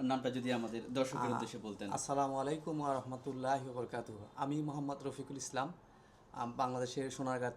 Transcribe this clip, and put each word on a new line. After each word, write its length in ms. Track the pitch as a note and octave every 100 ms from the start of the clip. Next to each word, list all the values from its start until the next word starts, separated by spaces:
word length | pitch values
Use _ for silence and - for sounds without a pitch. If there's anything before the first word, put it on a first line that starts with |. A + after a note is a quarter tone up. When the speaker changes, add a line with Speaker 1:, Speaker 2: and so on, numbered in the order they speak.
Speaker 1:
নামটা 280 | B2+ C3 B2+
যদি 220 | B2+ B2
আমাদের 300 | A#2+ A2+ A#2 A#2+
দর্শকের 260 | B2+ C3 A#2+
Speaker 2:
আ-, 100 | A#2+
Speaker 1:
উদ্দেশ্যে 280 | B2 A2+ A#2
বলতেন। 340 | G#2+ G2 G2+
Speaker 2:
আসসালামু 440 | A2+ - C#3 C3+ C3+
আলাইকুম 440 | C3+ D#3 E3+ D#3
ওয়া 140 | C#3+
রাহমাতুল্লাহি 720 | C3 B2 C3 C#3+ B2+ B2+ C3+
ওয়া 100 | C3
বারাকাতুহু। 440 | B2 A#2 B2 A#2 G#2 G#2 -
আমি 260 | E3+ D3+
মোহাম্মদ 440 | D3+ D3 C#3+ C#3 C3+
রফিকুল 300 | C#3 C3+ C3+
ইসলাম, 360 | - B2+ D#3 F3 - - - - -
আম, 200 | C3 A#2+ B2
বাংলাদেশের 540 | B2+ B2+ B2 C#3 C3+
সোনারগাঁ 400 | C3+ C3 B2+ B2